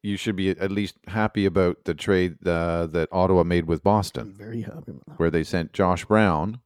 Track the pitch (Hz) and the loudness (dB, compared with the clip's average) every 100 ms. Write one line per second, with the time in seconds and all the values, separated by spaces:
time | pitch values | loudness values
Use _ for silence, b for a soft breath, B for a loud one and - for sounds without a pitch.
0 | 101 98 - 95 95 92 98 101 101 - | -6 -4 -4 -2 0 0 -2 -2 -4 -8
1 | - 107 107 - 98 87 90 - - 78 | -8 -4 -2 0 0 2 2 0 -4 -4
2 | - 95 90 82 87 85 85 85 85 85 | 0 2 2 -2 -2 0 0 -2 -2 -2
3 | 80 92 92 92 85 87 80 82 98 107 | -2 2 4 4 4 2 0 0 2 0
4 | 98 - 98 95 104 117 107 165 - 69 | 0 -6 -12 -14 -12 -10 -10 -12 -16 -18
5 | - - 82 82 78 90 80 - 92 87 | -14 -2 0 0 0 -4 -4 0 2 2
6 | - 107 104 78 90 120 | 2 4 4 2 -2 -8